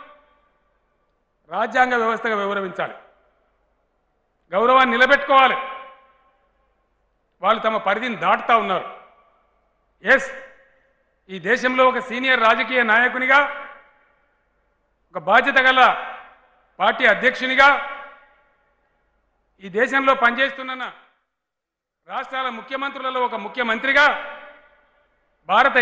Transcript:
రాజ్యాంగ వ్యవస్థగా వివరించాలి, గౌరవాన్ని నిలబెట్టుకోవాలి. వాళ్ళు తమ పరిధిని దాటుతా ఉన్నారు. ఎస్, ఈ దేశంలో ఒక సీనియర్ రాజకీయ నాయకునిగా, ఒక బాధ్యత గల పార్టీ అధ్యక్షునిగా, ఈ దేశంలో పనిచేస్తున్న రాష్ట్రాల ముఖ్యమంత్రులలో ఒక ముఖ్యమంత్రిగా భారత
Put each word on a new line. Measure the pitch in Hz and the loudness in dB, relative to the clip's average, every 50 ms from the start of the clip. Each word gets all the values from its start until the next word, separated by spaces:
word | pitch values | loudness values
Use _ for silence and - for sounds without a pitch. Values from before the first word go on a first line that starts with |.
| - - _ _ _ _ _ _ _ _ _ _ _ _ _ _ _ _ _ _ _ _ _ _ _ _ _ _ _ 151 | -20 -20 _ _ _ _ _ _ _ _ _ _ _ _ _ _ _ _ _ _ _ _ _ _ _ _ _ _ _ _
రాజ్యాంగ | 165 196 226 226 214 262 254 254 247 | -8 -6 -6 -2 0 0 0 2 0
వ్యవస్థగా | 240 220 226 226 214 - 233 220 | 0 0 -2 -2 -4 -4 -4 -4
వివరించాలి, | 202 202 196 202 196 196 180 170 - 160 131 - - - _ _ _ _ _ _ _ _ _ _ _ _ _ _ _ _ _ _ _ _ _ _ _ _ _ _ _ _ _ 170 | -4 -4 -4 -4 -6 -6 -6 -8 -8 -8 -8 -10 -14 -20 _ _ _ _ _ _ _ _ _ _ _ _ _ _ _ _ _ _ _ _ _ _ _ _ _ _ _ _ _ -2
గౌరవాన్ని | 196 226 240 254 262 262 247 233 | 0 2 4 4 4 4 2 2
నిలబెట్టుకోవాలి. | 240 254 262 277 269 - - 277 262 262 247 - - - - - - - - - - _ _ _ _ _ _ _ _ _ _ _ _ _ _ _ _ _ _ _ _ _ _ _ _ _ _ _ _ 180 | 2 4 4 4 2 2 2 4 4 4 4 2 -2 -6 -10 -14 -16 -18 -20 -20 -20 _ _ _ _ _ _ _ _ _ _ _ _ _ _ _ _ _ _ _ _ _ _ _ _ _ _ _ _ -2
వాళ్ళు | 196 226 214 220 | -2 -2 0 -2
తమ | 220 220 208 - | -2 -4 -2 -2
పరిధిని | 190 202 220 240 247 220 | -4 -4 -4 -4 -6 -8
దాటుతా | 160 165 185 220 240 - - 240 | -4 -2 0 0 0 2 2 2
ఉన్నారు. | 226 202 196 185 160 - - - - - _ _ _ _ _ _ _ _ _ _ _ _ _ _ _ _ _ _ _ - | 2 2 0 -4 -4 -6 -8 -14 -20 -20 _ _ _ _ _ _ _ _ _ _ _ _ _ _ _ _ _ _ _ 0
ఎస్, | 202 262 262 - - - - - - - _ _ _ _ _ _ _ _ _ _ _ _ _ _ - | 2 2 2 2 -2 -12 -16 -18 -20 -20 _ _ _ _ _ _ _ _ _ _ _ _ _ _ -16
ఈ | 190 190 156 | -14 -8 -2
దేశంలో | 196 240 247 220 254 254 262 262 254 | -2 -2 0 0 -2 0 2 2 2
ఒక | 254 240 - - | 2 0 -4 -6
సీనియర్ | 240 247 262 269 254 240 226 | -8 -4 -2 0 0 2 4
రాజకీయ | 220 240 233 254 226 254 254 240 | 2 2 2 0 -2 -2 0 2
నాయకునిగా, | 220 214 233 247 247 240 247 262 254 269 285 285 285 - - - - - - _ _ _ _ _ _ _ _ _ _ _ _ _ _ _ _ _ _ _ _ _ _ _ _ _ _ | 2 2 2 2 2 0 -2 0 2 4 4 2 2 -4 -10 -14 -16 -20 -20 _ _ _ _ _ _ _ _ _ _ _ _ _ _ _ _ _ _ _ _ _ _ _ _ _ _
ఒక | - 185 151 180 | -14 -8 -2 2
బాధ్యత | 208 247 254 277 269 269 254 | 2 4 4 4 2 2 4
గల | 262 262 262 247 208 160 - - - - - - - - _ _ _ _ _ _ _ _ - | 4 4 6 4 4 4 0 -6 -12 -14 -16 -20 -20 -20 _ _ _ _ _ _ _ _ -2
పార్టీ | 180 220 233 - 254 | -2 -2 0 2 2
అధ్యక్షునిగా, | 226 202 175 208 254 247 - 247 254 262 262 277 285 277 - - - - - - - - - _ _ _ _ _ _ _ _ _ _ _ _ _ _ _ _ _ _ _ _ _ _ _ _ _ _ _ _ 190 | 2 2 2 0 -2 -2 -2 -4 -2 2 4 6 6 4 2 -2 -8 -12 -14 -16 -20 -20 -20 _ _ _ _ _ _ _ _ _ _ _ _ _ _ _ _ _ _ _ _ _ _ _ _ _ _ _ _ -18
ఈ | 196 175 208 | -8 -4 -2
దేశంలో | 254 262 262 269 269 269 262 - 240 | -2 0 0 0 2 2 2 4 2
పనిచేస్తున్న | 233 240 262 269 277 269 262 262 262 262 254 247 202 - - _ _ _ _ _ _ _ _ _ _ _ _ _ _ _ _ _ _ _ _ _ 165 | 0 2 0 -2 -2 -4 -6 -12 -12 -10 -10 -12 -12 -14 -16 _ _ _ _ _ _ _ _ _ _ _ _ _ _ _ _ _ _ _ _ _ -12
రాష్ట్రాల | 190 247 262 254 262 262 262 254 233 220 | -10 -10 -10 -8 -8 -8 -6 -6 -8 -10
ముఖ్యమంత్రులలో | 196 240 269 269 277 277 - 269 262 262 254 254 247 | -12 -12 -10 -8 -8 -8 -8 -8 -8 -6 -4 -4 -4
ఒక | 233 226 214 202 | -4 -4 -8 -10
ముఖ్యమంత్రిగా | 202 - 254 247 226 226 240 - 269 269 285 294 277 220 - - - - - - - - - _ _ _ _ _ _ _ _ _ _ _ _ _ _ _ _ _ - | -10 -8 -6 -4 -2 -2 -2 -2 0 2 4 4 4 2 0 -6 -12 -16 -18 -20 -20 -20 -20 _ _ _ _ _ _ _ _ _ _ _ _ _ _ _ _ _ 0
భారత | 190 220 262 269 262 254 | 2 2 2 4 2 2